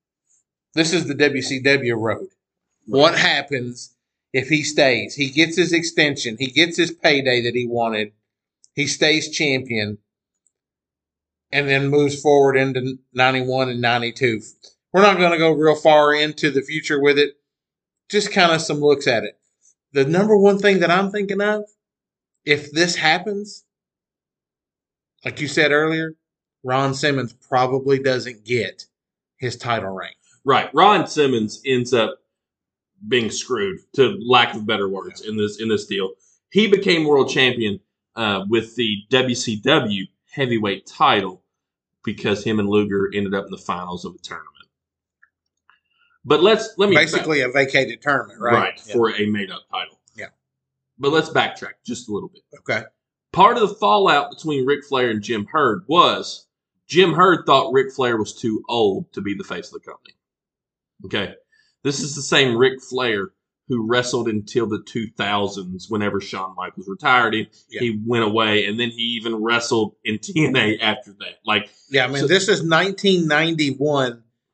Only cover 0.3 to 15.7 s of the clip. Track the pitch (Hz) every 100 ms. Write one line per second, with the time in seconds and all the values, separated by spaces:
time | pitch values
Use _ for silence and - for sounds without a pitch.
0.3 | _ _ _ _ 156 160 170 139 139 147
1.3 | 131 127 131 135 139 120 113 110 101 -
2.3 | _ _ _ _ _ - 131 156 170 175
3.3 | 151 139 135 123 123 - _ _ _ _
4.3 | 131 127 151 143 - 139 117 104 - 135
5.3 | 131 165 165 170 170 165 - 151 135 120
6.3 | 110 131 147 175 170 165 165 170 139 127
7.3 | 123 117 120 120 120 113 107 107 - _
8.3 | _ _ _ _ - 143 - 156 156 -
9.3 | - 151 131 127 113 104 104 _ _ _
10.3 | _ _ _ _ _ _ _ _ _ _
11.3 | _ _ 139 143 139 139 147 143 143 151
12.3 | 143 139 131 135 131 131 131 _ 127 131
13.3 | 131 127 127 131 120 120 120 117 117 123
14.3 | 110 - - - _ _ 180 202 185 175
15.3 | 170 160 147 156